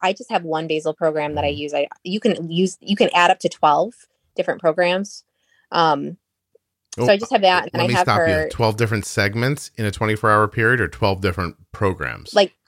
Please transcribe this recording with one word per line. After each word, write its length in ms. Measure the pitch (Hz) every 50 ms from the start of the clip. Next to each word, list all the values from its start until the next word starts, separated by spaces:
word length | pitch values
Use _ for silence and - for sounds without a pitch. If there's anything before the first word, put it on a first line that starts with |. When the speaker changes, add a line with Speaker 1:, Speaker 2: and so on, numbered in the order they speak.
Speaker 1:
I 100 | 180 185
just 180 | 202 - 247 -
have 120 | 226 185
one 240 | 175 160 156 156 165
basal 260 | 160 156 156 156 160
program 420 | 156 - 170 160 156 156 151 147 151
that 80 | 147 147
I 60 | 143
Speaker 2:
Mm-hmm. 80 | 147 147
Speaker 1:
use. 140 | 147 147 147
I, 140 | 143 143 - - _
you 160 | - 180 190 214
can 300 | - 226 180 - 170 160
use, 280 | 165 175 190 185 - _
you 160 | - 190 202
can 140 | - 202 - -
add 160 | 175 175 175
up 80 | 190 -
to 80 | - -
twelve 460 | - - - 151 147 151 180 226 - _ - _ _ _ _ _ -
different 260 | - 180 - - -
programs. 640 | - 165 156 180 180 175 180 190 202 - - - _ _ _ _ _ _ _ _ _ -
Um, 460 | - 175 165 160 147 143 143 147 175 - _ _ _ _ _ _ _ _ _ _ _ _ _ - -
so 100 | - 120
Speaker 2:
Oh, 40 | 123
Speaker 1:
I 80 | 202 202
just 120 | 226 -
have 120 | 269 220
that, 220 | 196 185 180 180 -
and 80 | -
then 80 | - -
Speaker 2:
let 40 | 170
Speaker 1:
I 40 | -
Speaker 2:
me 40 |
Speaker 1:
have 120 | - 180 180
Speaker 2:
stop 220 | - 208 - 165
you. 60 | 165
Speaker 1:
her 160 | 160 156 156 156
Speaker 2:
Twelve 300 | - - 117 110 104 110
different 260 | 117 104 113 104 95
segments 680 | - - 113 101 101 104 117 120 131 147 - - - -
in 80 | - 110
a 60 | 104
twenty-four 400 | 101 - 113 110 110 107 - 110
hour 180 | 107 107 107 104
period, 320 | - 120 113 113 127 120
or 80 | 101 78
twelve 320 | - - 113 98 98 95
different 360 | 95 95 87 98 90 85 - _ - _
programs? 600 | - - 107 95 90 - 76 60 57 - - -
Speaker 1:
Like, 220 | - - - 180 _ _ _